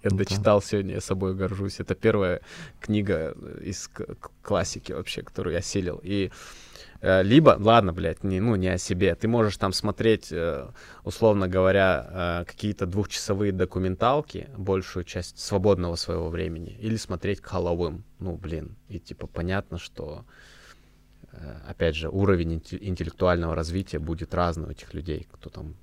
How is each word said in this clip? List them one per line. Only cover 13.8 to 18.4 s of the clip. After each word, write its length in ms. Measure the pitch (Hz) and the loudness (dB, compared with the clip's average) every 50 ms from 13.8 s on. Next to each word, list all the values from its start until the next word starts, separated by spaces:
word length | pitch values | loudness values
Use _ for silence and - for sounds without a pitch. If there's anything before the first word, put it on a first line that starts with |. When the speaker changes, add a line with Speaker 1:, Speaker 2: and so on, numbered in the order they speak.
| 92 92 92 - 110 120 135 147 151 - - - 82 - 135 - | -2 -2 -2 0 0 2 2 0 -2 -4 -10 -14 -14 -12 -12 -10
Speaker 1:
большую 480 | 98 98 95 95 92 - - 92 87 | -2 0 0 0 0 -4 -8 -8 -8
часть 340 | - - 92 87 - - - | -6 -8 -8 -8 -8 -10 -12
свободного 560 | - - 107 98 92 107 98 90 90 87 85 | -8 -2 -2 2 4 4 4 4 2 -4 -4
своего 340 | 87 - - 87 85 82 85 | -4 -4 -4 -4 -4 -2 -4
времени, 480 | 82 87 85 85 82 80 85 82 98 110 | -4 -4 -4 -4 -6 -8 -10 -12 -14 -8
или 160 | 110 110 113 110 | -4 -4 -4 -4
смотреть 420 | - - 95 85 - 98 101 - | -4 -6 -8 -4 -2 -4 -4 -4
к 80 | - - | -6 -6
Хэллоуин. 560 | - 92 87 87 85 85 87 82 73 87 - - - _ | -4 -2 0 0 0 0 0 -2 -4 -8 -12 -16 -16 _
Ну, 160 | - 92 85 | -8 -8 -8
блин, 400 | 82 | -8